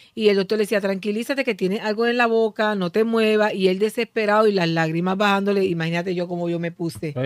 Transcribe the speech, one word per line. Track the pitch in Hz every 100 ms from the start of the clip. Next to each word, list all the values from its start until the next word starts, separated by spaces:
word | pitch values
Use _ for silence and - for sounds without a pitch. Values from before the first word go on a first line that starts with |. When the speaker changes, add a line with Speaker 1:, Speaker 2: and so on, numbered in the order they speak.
| - -
Speaker 1:
Y | 214
el | 196
doctor | 190 220
le |
decía, | 208 208
"Tranquilízate | 196 196 208 208 240 277
que | 262
tienes | 196 180 214
algo | 220 208 233
en | 240
la | 233
boca, | 226 220 208 214
no | 208 175
te | 214
muevas." | 226 226 220 214 214
Y | 190 185
él | 190
desesperado | 214 226 233 226 208 208 220
y |
las | 196 170
lágrimas | 165 160 165 180 190
bajándole. | 208 196 196 202 190
Imagínate | 170 165 170 185 175
yo | 175
cómo | 175 170
yo | 170
me | 170
puse. | 170 170 - 156
Speaker 2:
Sí, | 139